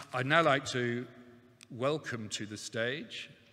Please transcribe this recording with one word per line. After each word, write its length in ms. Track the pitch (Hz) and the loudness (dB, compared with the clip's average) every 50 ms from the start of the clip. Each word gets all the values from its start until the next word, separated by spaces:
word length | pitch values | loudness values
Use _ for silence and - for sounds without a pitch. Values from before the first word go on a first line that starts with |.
| - - - | -12 -6 -4
I'd 140 | 127 127 | -2 2
now 160 | 135 151 165 165 | 4 6 6 8
like 220 | 151 135 143 139 | 6 6 4 2
to 400 | - - 127 123 120 120 120 127 120 - - - - - - - - - - - - | 0 -2 0 0 0 0 -2 -4 -8 -12 -18 -20 -20 -20 -20 -20 -20 -20 -20 -18 -14
welcome 580 | - 110 123 139 151 151 - - - 117 107 101 | -6 -2 0 0 0 0 -2 -6 -6 -6 -6 -6
to 180 | - - 110 | -6 -6 -6
the 100 | 104 107 | -8 -8
stage 720 | 101 - - - 113 113 120 135 160 233 220 - - - - - - - - | -10 -10 -6 -4 -2 -2 -2 -2 -4 -8 -10 -12 -12 -12 -14 -16 -20 -20 -20